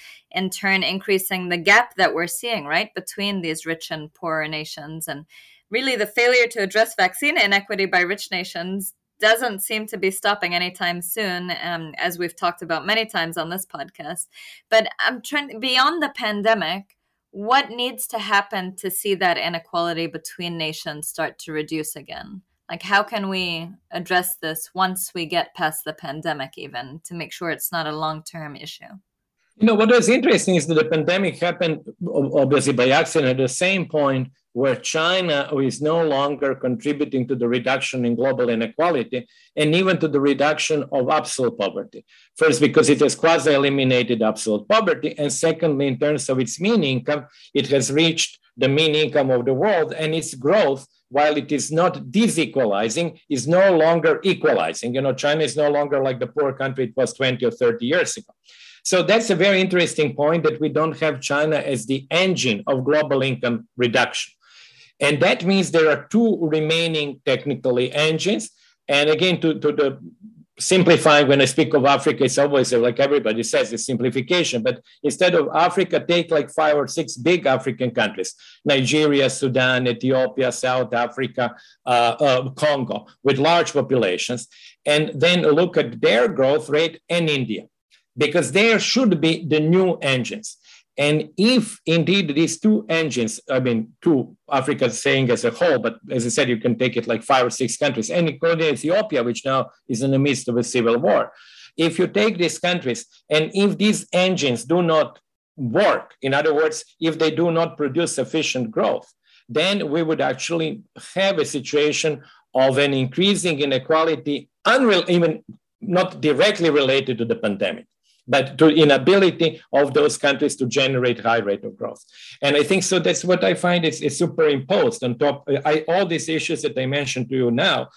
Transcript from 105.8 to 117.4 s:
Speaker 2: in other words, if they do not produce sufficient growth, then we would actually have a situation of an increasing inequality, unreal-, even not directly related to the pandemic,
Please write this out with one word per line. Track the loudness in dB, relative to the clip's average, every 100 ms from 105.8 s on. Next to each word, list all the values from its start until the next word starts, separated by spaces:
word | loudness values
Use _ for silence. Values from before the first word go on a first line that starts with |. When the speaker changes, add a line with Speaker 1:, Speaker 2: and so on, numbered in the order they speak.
| 2 2 -4 -8
Speaker 2:
in | -2
other | 0 2
words, | 2 0 -2 -14 -4
if | -4 0
they | 0
do | 2 0
not | 2 -2 -2
produce | -4 -2 -2
sufficient | -2 -2 -2 -2 -4 -4
growth, | -2 0 -2 -6 _ _ _ -6
then | -2 0 0 -2
we | -2
would | 0 0
actually | -2 -2 -4 -4 -4 -6 -14 -20 -10
have | -2 0 0
a | -2
situation | -4 -2 0 2 0 -2 -4 -10 _ _
of | 2 4 4
an | 2
increasing | 2 -2 0 2 2 0 0
inequality, | 0 0 2 2 2 0 -2 -6 -8 _ 2
unreal-, | 4 4 4 4
even | 4 2 0 -10 -20 _ _
not | -2 0 0 0
directly | 0 4 4 4 2
related | 2 2 2 0 -4
to |
the | -2
pandemic, | -2